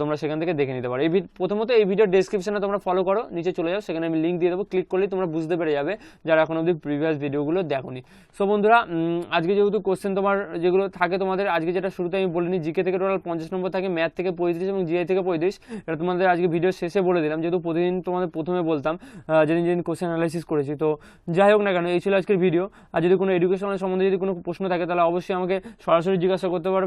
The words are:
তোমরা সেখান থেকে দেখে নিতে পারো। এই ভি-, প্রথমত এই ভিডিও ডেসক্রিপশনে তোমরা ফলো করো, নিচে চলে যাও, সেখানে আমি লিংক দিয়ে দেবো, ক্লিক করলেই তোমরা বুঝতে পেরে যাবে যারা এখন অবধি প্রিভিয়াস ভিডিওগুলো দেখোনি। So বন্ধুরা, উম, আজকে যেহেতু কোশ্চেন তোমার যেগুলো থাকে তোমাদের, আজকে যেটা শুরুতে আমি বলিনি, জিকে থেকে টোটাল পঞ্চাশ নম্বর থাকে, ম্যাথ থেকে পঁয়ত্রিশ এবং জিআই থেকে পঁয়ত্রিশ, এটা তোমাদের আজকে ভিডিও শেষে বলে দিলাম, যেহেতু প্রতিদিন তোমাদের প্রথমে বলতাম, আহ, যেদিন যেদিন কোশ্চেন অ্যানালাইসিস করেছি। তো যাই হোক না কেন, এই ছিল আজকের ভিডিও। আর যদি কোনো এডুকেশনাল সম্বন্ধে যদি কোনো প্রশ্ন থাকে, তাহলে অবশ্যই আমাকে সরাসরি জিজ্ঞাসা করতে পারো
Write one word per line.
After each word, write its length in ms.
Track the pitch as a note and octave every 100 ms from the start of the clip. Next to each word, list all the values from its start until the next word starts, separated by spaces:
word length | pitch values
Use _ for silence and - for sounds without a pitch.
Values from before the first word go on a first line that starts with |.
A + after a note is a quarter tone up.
তোমরা 140 | D3 D3+
সেখান 160 | D3+ D#3
থেকে 120 | E3+ D3
দেখে 140 | C3+ B2+
নিতে 120 | B2
পারো। 100 | B2+ D#3+
এই 40 |
ভি-, 160 | F#3+ F3 -
প্রথমত 300 | F#3 G#3 A#3 A#3
এই 60 | F#3+
ভিডিও 140 | G3 G#3 F#3+
ডেসক্রিপশনে 440 | F#3 G#3 F#3+ G#3 G3
তোমরা 140 | G3+ F#3+
ফলো 160 | F#3 F#3
করো, 140 | G3+ C4 E3+
নিচে 160 | E3+ F3+
চলে 120 | E3
যাও, 80 | G3+ G3+
সেখানে 180 | E3 E3
আমি 80 | D#3+
লিংক 120 | E3 F3
দিয়ে 100 | F3
দেবো, 100 | F3+ G#3
ক্লিক 160 | F#3 E3
করলেই 180 | F#3 G3
তোমরা 140 | F#3+ F3+ D#3
বুঝতে 200 | D#3+ F3
পেরে 120 | D#3+ C#3+
যাবে 160 | D3 G#3+ - - D#3
যারা 120 | D#3+ D#3+
এখন 100 | D#3+
অবধি 140 | E3 E3 D3
প্রিভিয়াস 300 | C#3+ D#3+ D3+
ভিডিওগুলো 360 | C#3+ C#3+ C#3+ F3+ D#3+
দেখোনি। 280 | C3+ B2+ B2+ - - _ -
So 60 | G3+
বন্ধুরা, 260 | G#3 G#3 A#3
উম, 360 | F3 E3 E3 E3+ E3 E3+
আজকে 140 | E3 G3+
যেহেতু 220 | G3+ G#3 F#3+
কোশ্চেন 240 | F#3 G3+ F#3+
তোমার 180 | G3 G3 E3 E3+
যেগুলো 200 | F3+ F#3+ G3 -
থাকে 160 | F3 F#3
তোমাদের, 220 | F#3+ F#3 G3+ E3+
আজকে 160 | E3 F3+
যেটা 120 | F#3 F#3
শুরুতে 200 | F3 F#3+
আমি 100 | F#3 E3
বলিনি, 220 | F3 F#3 D#3
জিকে 160 | E3 F#3
থেকে 100 | F#3
টোটাল 180 | F#3+ F#3+ F3
পঞ্চাশ 220 | E3+ D#3+
নম্বর 160 | F#3 F3+ F#3+
থাকে, 120 | F#3+ E3
ম্যাথ 160 | E3 -
থেকে 120 | F#3 E3+
পঁয়ত্রিশ 280 | F3 E3+ F#3+
এবং 80 | G3 E3
জিআই 180 | F3 F3
থেকে 120 | F#3+ F#3
পঁয়ত্রিশ, 280 | E3 F3+ - - A3 -
এটা 120 | D3+
তোমাদের 240 | F3+ F3+ F#3
আজকে 140 | F3 F3 E3
ভিডিও 160 | F#3 F#3
শেষে 200 | E3+ G3 F3+
বলে 120 | F3
দিলাম, 140 | D3+ D#3
যেহেতু 160 | E3+ F3+ E3+
প্রতিদিন 280 | E3 F3+ F#3 F3
তোমাদের 220 | F3+ F3+ D#3+
প্রথমে 260 | D#3+ F3+ D#3+
বলতাম, 220 | D3+ C#3+ F3+
আহ, 440 | - F#3+ - D#3+ D#3
যেদিন 160 | E3+ E3+
যেদিন 160 | F3 E3+
কোশ্চেন 220 | D#3+ F3
অ্যানালাইসিস 320 | E3 E3+ E3 -
করেছি। 220 | D3+ C#3 D3
তো 60 | D#3 D3+ - - - E3+
যাই 120 | G3+
হোক 80 | G#3 G3+
না 40 | F3+
কেন, 100 | F3 F3
এই 40 |
ছিল 100 | G3 G3
আজকের 180 | F3 F#3+ F#3
ভিডিও। 180 | E3 F#3 - - E3+
আর 40 | F3
যদি 100 | F#3
কোনো 100 | F#3+ F#3
এডুকেশনাল 400 | F3+ F#3+ G3+ G3
সম্বন্ধে 220 | F#3 F#3 F#3+
যদি 80 | F#3+
কোনো 80 | F#3+ F3 F3
প্রশ্ন 160 | E3+ F#3+
থাকে, 140 | F3 E3+
তাহলে 140 | F3 E3+
অবশ্যই 240 | F3 - F#3
আমাকে 160 | F3+ F#3+ A3+ - -
সরাসরি 320 | E3 E3+ F#3+
জিজ্ঞাসা 240 | F3+ F#3 F#3
করতে 160 | F3 F3+
পারো 120 | F#3+